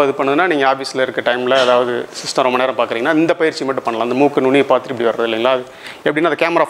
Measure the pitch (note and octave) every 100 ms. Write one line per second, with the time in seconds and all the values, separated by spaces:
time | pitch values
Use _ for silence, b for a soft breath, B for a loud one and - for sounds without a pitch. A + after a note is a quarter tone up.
0 | C#3+ C#3 C3+ C#3+ F#3 D3+ C3+ C3+ C3+ C3+
1 | B2+ A#2+ B2+ B2 B2 C3 B2 B2 B2 A#2+
2 | - - - - C3 B2 C3 A#2 A#2 A#2
3 | C3+ D#3 E3+ E3+ D#3+ - C3+ C3 B2 A2+
4 | A#2 B2+ C#3+ C#3+ C3 C#3 C3+ B2+ - A#2+
5 | A#2 A2+ A#2 A2+ B2 C3 B2 B B B
6 | D#3 D3+ E3+ E3+ E3 E3+ D3+